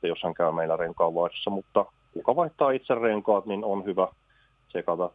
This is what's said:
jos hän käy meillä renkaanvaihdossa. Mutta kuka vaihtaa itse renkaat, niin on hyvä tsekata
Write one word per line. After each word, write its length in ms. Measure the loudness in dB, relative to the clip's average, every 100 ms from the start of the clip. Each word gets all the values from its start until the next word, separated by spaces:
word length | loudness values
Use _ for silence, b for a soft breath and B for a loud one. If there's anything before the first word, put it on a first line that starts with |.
jos 200 | -4 -2
hän 100 | -4
käy 180 | 0 0
meillä 260 | 0 0 0
renkaanvaihdossa. 720 | -2 0 0 2 -2 -2 -4
Mutta 360 | -6 -2 -2 -2 _ _
kuka 220 | -2 0
vaihtaa 360 | 2 0 0 0
itse 240 | 2 0
renkaat, 500 | 0 2 2 2 2
niin 200 | 0 -4
on 200 | -2 -2
hyvä 220 | -2 0 0 -2 b b b _ _
tsekata 400 | -4 -2 -2 -2